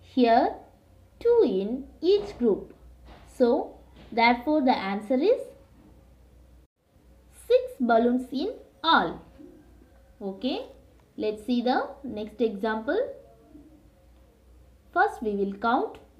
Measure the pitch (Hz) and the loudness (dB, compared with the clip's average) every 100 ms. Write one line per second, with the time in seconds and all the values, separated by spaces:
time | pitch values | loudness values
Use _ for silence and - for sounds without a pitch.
0 | - - 233 233 359 - - _ _ - | -6 2 4 4 2 -4 -18 _ _ -20
1 | - _ 466 480 320 190 202 254 277 - | -20 _ 2 4 4 2 -2 -6 -10 -4
2 | 330 403 - - 240 185 - - - - | 2 2 0 -2 0 0 -4 -20 -20 -20
3 | - - - - 240 262 - - - - | -20 -20 -20 0 2 2 -2 -12 -20 -20
4 | - 220 233 247 302 311 262 220 196 202 | -8 2 2 2 0 2 2 0 -2 -6
5 | - 262 359 539 - - - - - - | -2 0 2 0 -2 -18 -20 -20 -20 -20
6 | - _ - - - - _ _ _ _ | -20 _ -20 -20 -20 -20 _ _ _ _
7 | _ - _ - - 508 508 - 233 233 | _ -20 _ -20 2 2 2 -4 2 4
8 | 240 247 254 262 370 523 - _ 320 285 | 4 0 -2 -6 -6 -8 -18 _ 2 2
9 | 170 - - - - - - - - - | 2 -8 -18 -20 -20 -20 -20 -20 -20 -20
10 | _ - 202 190 254 370 523 - - _ | _ -12 -12 -8 -6 -6 -10 -18 -20 _
11 | _ - 214 214 - 247 233 302 554 - | _ -8 -6 -6 -2 -2 0 -2 -4 -12
12 | 262 208 214 - 226 202 220 220 220 370 | -14 -12 -12 -2 -2 -2 -4 -4 -4 -4
13 | 571 - - - - - - - - _ | -4 -8 -20 -20 -20 -20 -20 -20 -20 _
14 | _ - _ _ _ - - _ _ 339 | _ -20 _ _ _ -20 -20 _ _ -2
15 | 415 - 220 202 196 196 233 262 427 - | -2 -2 -6 -2 -4 -2 -2 0 -2 -10
16 | - | -20